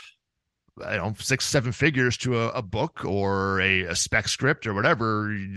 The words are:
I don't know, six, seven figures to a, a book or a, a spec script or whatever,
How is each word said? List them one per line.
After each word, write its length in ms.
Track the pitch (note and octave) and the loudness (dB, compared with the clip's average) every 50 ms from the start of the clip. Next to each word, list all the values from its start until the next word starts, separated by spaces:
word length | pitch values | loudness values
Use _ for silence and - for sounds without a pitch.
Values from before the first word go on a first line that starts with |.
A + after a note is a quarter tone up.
| - - - _ _ _ _ _ _ _ _ _ _ _ _ - F#2+ | -20 -20 -20 _ _ _ _ _ _ _ _ _ _ _ _ -12 -8
I 140 | F#2 G#2 | -6 -4
don't 120 | G2+ E2+ G#2+ | -4 -2 -4
know, 60 | G#2+ - | -4 -6
six, 260 | - - C3 B2+ - | -2 -2 -2 0 0
seven 280 | - - D3 A2+ B2 - | 0 0 0 0 0 0
figures 440 | - C3+ E3 C#3+ C3 B2+ B2 A#2+ - | 2 2 2 4 2 2 2 0 0
to 200 | - C3 A#2+ A#2 | -2 0 0 0
a, 100 | A#2 A2+ | 0 -2
a 120 | - B2+ A2+ | -2 -4 -6
book 420 | F2+ G2+ G#2+ C#3+ E3 - - - | -4 -4 -2 -2 -4 -4 -6 -4
or 560 | - F#2+ G2+ G2 G2 G2 F#2+ F#2+ G2 G2 F#2+ | -2 0 0 2 2 2 2 2 2 2 2
a, 220 | F#2 F#2+ F#2+ F#2 F#2 | 4 4 4 2 2
a 120 | E2+ E2+ | 0 -2
spec 340 | - - - - A2 G#2 - | -2 -2 0 0 0 0 0
script 380 | - - C3 C3+ D#3 - - | -2 0 0 0 0 0 -2
or 60 | A2+ G2+ | -2 0
whatever, 640 | G2 A2 D#3 E3+ - A2+ A2 G#2+ G#2+ G#2+ G#2 G#2+ G2+ G2 G2 G2 | 2 4 4 2 2 2 0 0 0 0 -2 -4 -4 -6 -8 -8